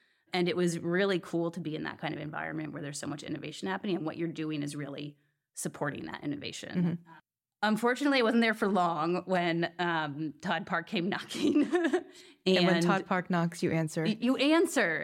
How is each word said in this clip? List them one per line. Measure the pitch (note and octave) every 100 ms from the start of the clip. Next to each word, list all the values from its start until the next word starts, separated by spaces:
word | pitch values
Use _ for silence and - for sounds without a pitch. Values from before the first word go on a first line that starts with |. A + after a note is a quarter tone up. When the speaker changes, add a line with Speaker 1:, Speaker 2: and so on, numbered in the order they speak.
| _ _ _
Speaker 1:
And | F3+ F3
it |
was | F3 F3 E3
really | E3 F3+ G3 F3+
cool | - E3+ E3+
to | F3
be | D3+
in | D3+
that | - -
kind | D3+
of | D3+
environment | D3+ D3+ D#3+ D#3 D3+
where | -
there's | C#3+ C#3+
so | -
much | D#3
innovation | - D3 D3 - F#3+
happening | F#3+ G#3 F3+
and |
what | D#3
you're | - E3
doing | D#3 D#3 D3+
is | D3 D3
really | C#3+ C#3 D3 - _ _ _
supporting | - D#3+ - D3 F2+
that | - -
innovation. | D3 C#3+ - - - F3+
Speaker 2:
Mm-hmm. | F3 E3+ - - _ _ _ _
Speaker 1:
Unfortunately, | G#3+ G#3+ A#3+ B3 C#4+ C4+
I |
wasn't | A3 A#3
there | A3+
for | A3 G3
long | G3 F3 D#3+ E3 F3+
when, | F#3 F3+ F3 E3 E3 -
um, | F3 E3 D3+ C#3 D#3 -
Todd | F#3 E3
Park | G#3 E3+ E3
came | G3+ F3+
<laughs> |
knocking. | - - - D4 D4
Speaker 2:
And | - F4 D4+ F4 - - - - F#3 F#3
when | F3 F3
Speaker 1:
And |
Speaker 2:
Todd | F3 F#3+
Park | - F#3 F3+
knocks, | F3 E3+ -
you | F3
answer. | E3 D#3 E3
Speaker 1:
y-, | D#3+ G#3+
you | A#3+ C4
answer. | C#4 E4 E4+ C#4 F3+ D#3